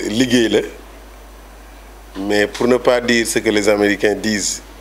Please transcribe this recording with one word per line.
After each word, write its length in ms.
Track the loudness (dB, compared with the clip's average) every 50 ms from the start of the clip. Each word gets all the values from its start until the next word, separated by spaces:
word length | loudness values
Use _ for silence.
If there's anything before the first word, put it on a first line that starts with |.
| -2 -4
liggéey 400 | -2 -2 0 2 2 2 2 2
la. 120 | 2 0 -2 -2 -10 -18 -20 -20 -20 -20 -20 -20 -20 -20 -20 -20 -20 -20 -20 -20 -20 -20 -20 -20 -20 -20 -20 -20 -20 -20 -20 -18 -12 -10
Mais 280 | -4 0 2 2 0
pour 200 | 0 -2 -2 0
ne 100 | 2 2
pas 240 | 2 2 2 2 2
dire 260 | 2 0 0 0 0
ce 120 | 0 -4 -2
que 120 | 0 0
les 180 | 0 2 2 2
Américains 460 | 2 2 2 0 0 0 0 0 -2
disent, 480 | 0 -2 -4 -2 -2 -4 -6 -8 -10 -14 -18 -20 -20